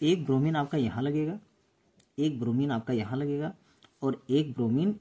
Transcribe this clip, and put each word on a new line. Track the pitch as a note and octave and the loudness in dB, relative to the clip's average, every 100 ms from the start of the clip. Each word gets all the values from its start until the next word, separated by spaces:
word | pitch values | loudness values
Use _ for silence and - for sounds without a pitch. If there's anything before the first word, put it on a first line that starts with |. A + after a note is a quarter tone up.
एक | D3+ F3+ C#3 | 2 2 2
bromine | C3+ D3+ D#3+ | 2 2 0
आपका | C#3+ D#3 | 0 0
यहाँ | A#2 G#2+ | 0 0
लगेगा, | C#3 D3+ D#3 G3+ - _ _ _ _ _ _ - | -2 0 -2 -4 -12 _ _ _ _ _ _ -2
एक | D#3 C3 | -2 0
bromine | A#2 A#2+ C#3+ | 0 0 0
आपका | A#2 - | -2 -2
यहाँ | B2 G#2 B2+ | -2 -2 -2
लगेगा | C#3+ C#3+ D#3 - _ _ - - | -2 -2 -4 -8 _ _ -20 -6
और | C3+ - - | -4 -4 0
एक | C#3 D3+ | 2 2
bromine | B2 A#2 B2+ F#3+ G#3+ | 0 0 2 0 -2